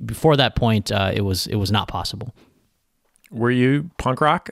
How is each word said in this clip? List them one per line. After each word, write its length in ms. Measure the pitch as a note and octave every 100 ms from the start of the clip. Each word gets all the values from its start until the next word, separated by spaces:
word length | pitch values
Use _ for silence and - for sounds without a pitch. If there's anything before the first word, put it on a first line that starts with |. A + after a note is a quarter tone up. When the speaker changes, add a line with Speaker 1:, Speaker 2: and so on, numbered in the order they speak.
Speaker 1:
before 320 | A2+ - D#3+ C#3+
that 180 | B2+
point, 380 | - A#2 G#2+ -
uh, 180 | G#2 G2
it 80 | G#2+
was, 240 | G2 F#2 -
it 100 | G#2+
was 160 | F#2+
not 160 | G#2 F2+
possible. 460 | F2+ F2 G2 - - _ _ _ _ _ _ _ _ _
Speaker 2:
Were 200 | A2 A#2+
you 400 | B2 B2+ C#3+ E3 -
punk 240 | C3 B2+
rock 300 | D3+ E3+ -